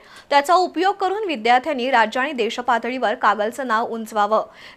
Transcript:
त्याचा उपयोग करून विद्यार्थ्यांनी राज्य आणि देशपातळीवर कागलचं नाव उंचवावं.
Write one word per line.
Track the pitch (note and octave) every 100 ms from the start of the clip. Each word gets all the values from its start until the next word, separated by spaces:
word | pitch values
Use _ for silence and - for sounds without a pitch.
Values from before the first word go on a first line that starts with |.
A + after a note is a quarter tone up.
| - - _
त्याचा | C#4+ C#4+ F4
उपयोग | F4 D#4 F#4 G4
करून | F#4+ G4 G4+
विद्यार्थ्यांनी | C4 A3+ B3+ D#4 C4+ B3+
राज्य | A#3+ A3 B3+
आणि | C#4
देशपातळीवर | C4 A3 A#3+ A#3+ A#3 A#3 C4 A3 B3+
कागलचं | A3+ G#3 G#3 A#3 B3+
नाव | A3 -
उंचवावं. | A3+ A3 G#3+ G#3 G#3+ - - -